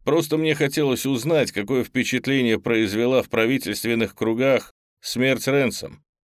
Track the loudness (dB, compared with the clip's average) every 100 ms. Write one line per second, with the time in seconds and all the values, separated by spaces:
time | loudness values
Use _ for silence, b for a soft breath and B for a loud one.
0 | 0 0 2 0 0 0 0 0 0 0
1 | -2 -2 0 2 0 -2 -2 -2 -2 -2
2 | -2 -2 0 0 2 0 0 0 2 0
3 | 2 2 0 0 2 0 -2 -6 -2 -2
4 | -2 -2 -2 0 2 2 -2 _ _ _
5 | -8 -2 0 0 0 0 0 -2 -10 -16
6 | _ _ _